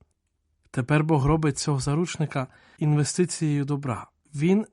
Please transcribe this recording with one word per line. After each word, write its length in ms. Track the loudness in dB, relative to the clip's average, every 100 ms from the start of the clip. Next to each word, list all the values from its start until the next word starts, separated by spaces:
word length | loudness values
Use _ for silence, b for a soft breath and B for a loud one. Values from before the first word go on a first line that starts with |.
| _ _ _ _ _ _ _
Тепер 340 | -6 0 2
Бог 220 | 4 2 4
робить 320 | 2 2 0
цього 220 | -2 -2
заручника 640 | 0 -2 -2 -4 -4 -4 -8 b b b
інвестицією 840 | 2 2 2 0 -2 0 -2 0
добра. 420 | -2 -4 -4 -6 -10 _ _
Він 320 | -2 2 2 0